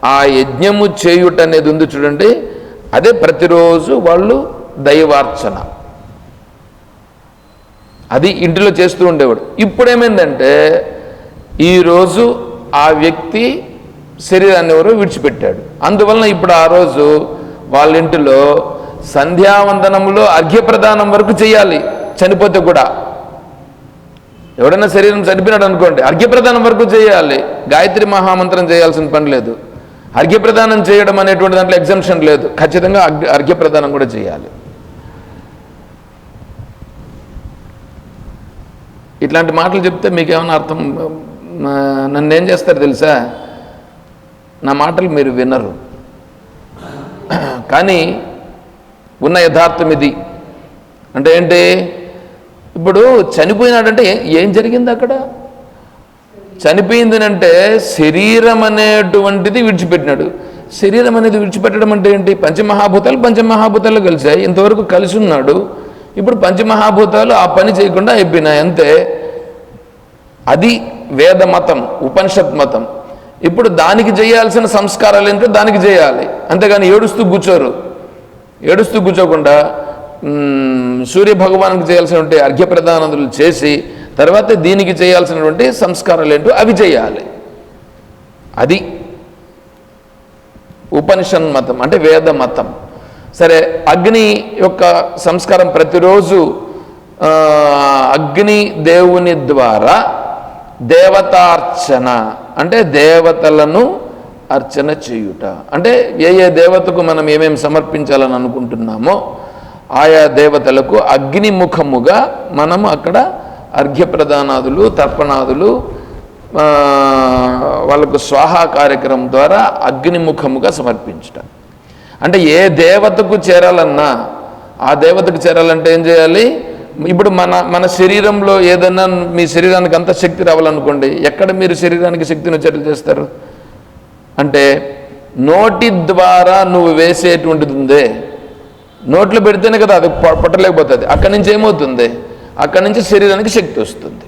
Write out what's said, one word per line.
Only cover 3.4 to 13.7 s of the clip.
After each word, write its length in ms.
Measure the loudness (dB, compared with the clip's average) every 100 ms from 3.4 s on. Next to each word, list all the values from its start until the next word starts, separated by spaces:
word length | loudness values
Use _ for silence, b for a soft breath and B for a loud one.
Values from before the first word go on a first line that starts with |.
| 0 4 4 2 0
వాళ్ళు 600 | 0 2 2 0 -2 -4 -14 -18 -6
దైవార్చన. 840 | 0 2 4 2 0 -6 -8 -8 -14 -16 -20 -20 -20 -20 -20 -20 -20 -20 -20 _ _ _ _ _ _ _ _ _ _ _ -20 -20 -6
అది 180 | -2 -2
ఇంటిలో 400 | -2 -2 0 0
చేస్తూ 360 | 2 0 2 0
ఉండేవాడు. 360 | 2 0 0 -6 -4
ఇప్పుడు 300 | -4 2 2
ఏమైందంటే, 600 | 4 2 2 0 0 0 2 2 0 -4 -14 B B B B -20 -2
ఈరోజు 920 | 2 4 4 4 2 2 0 -2 -10 -16 -6 0
ఆ 140 | 2
వ్యక్తి 840 | 2 0 -2 -8 -4 -4 -4 -12